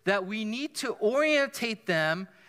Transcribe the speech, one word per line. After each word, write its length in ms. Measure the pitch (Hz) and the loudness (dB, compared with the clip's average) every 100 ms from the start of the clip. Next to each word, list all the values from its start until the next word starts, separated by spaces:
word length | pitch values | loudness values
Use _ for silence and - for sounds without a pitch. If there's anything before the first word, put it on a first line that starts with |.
that 220 | - 196 190 | 0 0 0
we 180 | 214 | -6
need 300 | 214 233 302 - | -4 -4 -6 -6
to 200 | 254 - | -6 0
orientate 920 | 214 269 311 294 277 - 233 214 - | 2 4 4 4 2 -2 -4 -4 -2
them, 400 | 165 156 165 190 - | 2 2 0 -4 -16